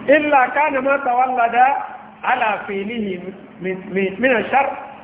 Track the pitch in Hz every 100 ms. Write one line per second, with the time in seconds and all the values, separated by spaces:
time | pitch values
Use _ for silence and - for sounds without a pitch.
0 | 262 302 294 285 247 285 302 269 262 277
1 | 262 240 254 254 233 233 254 277 - -
2 | - - 185 254 226 196 - 196 202 240
3 | 208 180 180 185 - - 180 185 185 185
4 | 196 190 247 233 196 254 277 - - -